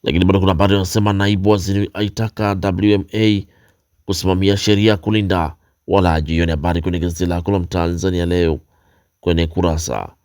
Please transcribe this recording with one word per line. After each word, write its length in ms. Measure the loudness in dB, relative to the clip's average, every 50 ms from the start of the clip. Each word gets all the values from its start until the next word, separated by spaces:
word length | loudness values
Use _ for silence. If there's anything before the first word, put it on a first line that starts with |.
| -4
Lakini 200 | -2 0 2 4
bado 160 | 4 4 4
kuna 120 | 4 2
habari 220 | 2 2 2 2 2
inasema 380 | 0 0 0 0 0 0 2
naibu 380 | 2 2 2 2 0 2 2 2
waziri 400 | 2 2 0 -2 -2 -2 -2 -4 _
aitaka 600 | -4 -6 -4 -4 -4 -6 -6 _ -4 -2 -2 -2
W 400 | 0 -2 -2 -2 2 2 2 2
M 100 | 2 0 -4 -2
A 320 | 0 2 2 2 2 -2 _ _ _ _ _ _ _ _ _ _ _ _
kusimamia 520 | -6 -6 -2 0 0 0 2 2 2 2
sheria 400 | 2 2 2 2 4 4 4 2
kulinda 600 | 2 0 -2 0 0 0 0 0 0 -2 -4 -6 _ _ _ _ _ _
walaji. 460 | -2 0 2 2 4 2 0 -2 -2
Hiyo 120 | 0 0 0
ni 40 | 0
habari 320 | -2 -2 -2 -2 -2 -2
kwenye 160 | -2 -2 -4 -2
gazeti 280 | -4 -4 -4 -4 -4
lako 240 | -2 -2 -4 -2 -2
la 80 | -2 -2
Mtanzania 680 | -2 -2 -4 -2 -2 -2 -2 -2 -2 -2 -2 -2 -2
Leo 340 | 0 0 0 0 0 -2 -4 _ _ _ _ _ _ _ _ _ _ _ _
kwenye 260 | -4 -2 0 0 0
kurasa 640 | -2 -2 -2 -2 0 -2 -2 -4 -6 -6 -8 -8 -10 -14 _